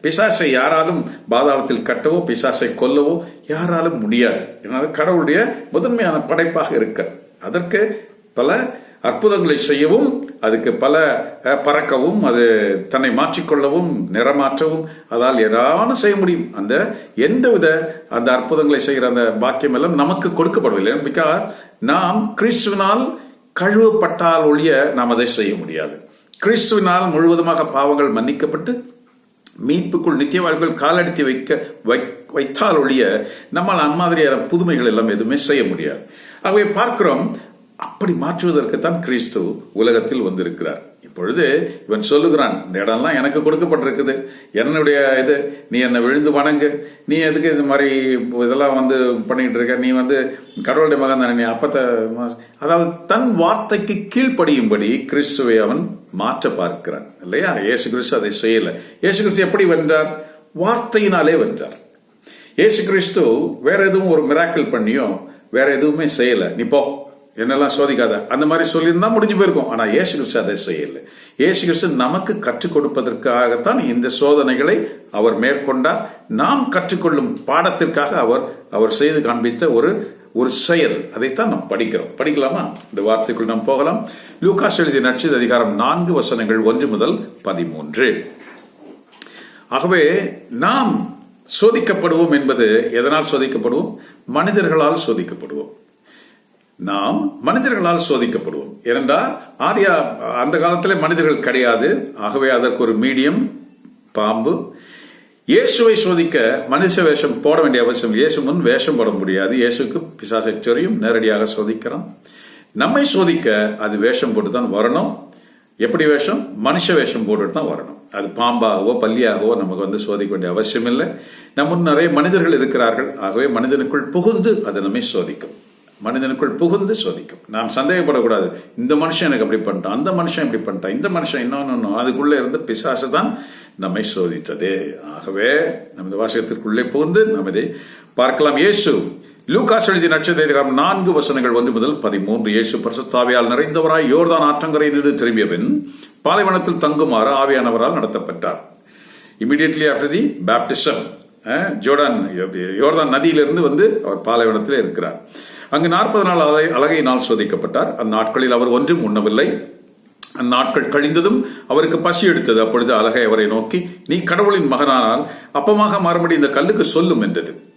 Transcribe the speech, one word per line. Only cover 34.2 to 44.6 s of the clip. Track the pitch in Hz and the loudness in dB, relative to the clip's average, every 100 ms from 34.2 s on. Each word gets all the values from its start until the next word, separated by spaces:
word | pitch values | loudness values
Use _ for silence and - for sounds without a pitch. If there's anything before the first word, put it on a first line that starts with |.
| 147 131 | 2 2
புதுமைகள் | - 175 175 143 123 | 0 0 2 2 2
எல்லாம் | 110 110 | 2 0
எதுவுமே | 104 113 143 | 0 -2 -2
செய்ய | - 143 | 0 0
முடியாது. | 98 85 76 71 - - - - | 0 -2 -6 -8 -14 -20 -20 -8
ஆகவே | 196 202 | 0 2
பார்க்கிறோம், | 208 196 233 233 190 135 - - - - _ - | 2 0 -2 2 2 2 -2 -6 -14 -20 _ -16
அப்படி | - - 185 | -16 -6 -2
மாற்றுவதற்குத்தான் | 170 170 170 180 151 120 - 165 170 | -2 -2 -2 0 2 0 -2 -2 -2
கிறிஸ்து | - 127 - 110 87 - - | -2 -2 -2 -4 -4 -6 -10
உலகத்தில் | 101 117 113 - 131 | 0 4 4 2 -2
வந்திருக்கிறார். | 95 92 87 - 82 - - - | -2 -2 -6 -4 -6 -8 -14 -20
இப்பொழுது | - - 90 147 143 147 - - - | -20 -6 -4 0 2 2 -2 -8 -4
இவன் | 107 | -4
சொல்லுகிறான், | 107 143 165 151 120 95 - | 2 2 4 2 0 -2 -6
"இந்த | 92 | -4
இடம்லாம் | 104 113 147 143 | -2 0 0 0
எனக்கு | 139 147 | 0 0
கொடுக்கப்பட்டிருக்குது, | 147 156 170 156 131 139 135 135 - - - | 0 0 0 0 0 -2 -2 -2 -8 -18 -6
என்னுடைய | 104 | -2